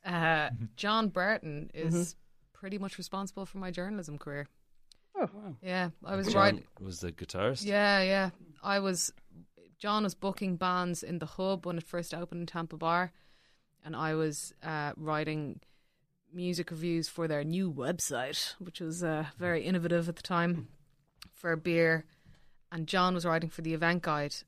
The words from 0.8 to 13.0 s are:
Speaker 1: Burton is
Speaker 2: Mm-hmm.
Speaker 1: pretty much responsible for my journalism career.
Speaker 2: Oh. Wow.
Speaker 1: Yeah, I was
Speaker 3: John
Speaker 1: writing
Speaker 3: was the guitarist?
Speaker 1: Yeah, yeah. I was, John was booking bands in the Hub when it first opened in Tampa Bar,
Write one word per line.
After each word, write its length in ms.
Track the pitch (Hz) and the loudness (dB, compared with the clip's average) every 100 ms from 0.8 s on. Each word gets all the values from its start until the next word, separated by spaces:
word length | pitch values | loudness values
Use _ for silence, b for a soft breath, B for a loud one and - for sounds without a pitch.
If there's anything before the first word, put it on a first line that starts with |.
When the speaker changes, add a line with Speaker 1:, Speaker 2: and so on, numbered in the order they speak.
| 202 220 214 | 0 2 2
Speaker 1:
Burton 640 | 180 185 214 160 147 156 | 2 2 2 0 -8 -8
is 200 | - 165 | -4 2
Speaker 2:
Mm-hmm. 640 | 170 170 - - - _ - | 2 0 -4 -20 -20 _ -14
Speaker 1:
pretty 200 | 196 202 | -8 -6
much 180 | 196 - | -6 -8
responsible 480 | 180 190 190 - | -8 -6 -6 -6
for 140 | 190 190 | -8 -6
my 120 | 185 | -6
journalism 460 | 175 185 214 160 147 | -4 -4 -4 -6 -8
career. 300 | - 143 143 _ _ - - - _ | -8 -8 -8 _ _ -20 -20 -20 _
Speaker 2:
Oh. 140 | 403 285 | -2 -2
Wow. 220 | 202 208 135 | -2 -14 -12
Speaker 1:
Yeah, 300 | 185 185 180 - | -4 0 0 -4
I 120 | - 196 | -4 -2
was 120 | 196 | 4
Speaker 3:
John 80 | 202 | 6
Speaker 1:
writing 280 | 196 101 - - | 6 6 -4 -14
Speaker 3:
was 200 | 95 87 | -10 -6
the 120 | 90 | -6
guitarist? 520 | 80 90 92 104 135 208 | -6 -6 2 2 2 2
Speaker 1:
Yeah, 340 | 202 208 202 | 4 6 6
yeah. 300 | 185 196 190 - - - | 4 4 2 -4 -20 -10
I 160 | - 202 | 0 0
was, 340 | 196 180 - - - 165 - _ - _ | 2 0 -2 -4 -20 -20 -20 _ -20 _
John 260 | 208 214 | 0 2
was 100 | 208 | 2
booking 420 | 175 196 190 196 175 | 0 -4 -2 -2 0
bands 460 | 185 180 180 175 | 2 2 0 -2
in 160 | - 170 | -4 -6
the 80 | 156 | -6
Hub 400 | - 190 190 180 | -4 -2 0 -2
when 100 | 170 | -6
it 80 | |
first 300 | 160 175 170 | -4 -6 -6
opened 260 | 160 175 175 | -6 -6 -6
in 40 | 170 | -6
Tampa 320 | 170 165 160 | -6 -6 -2
Bar, 340 | 165 170 | 2 2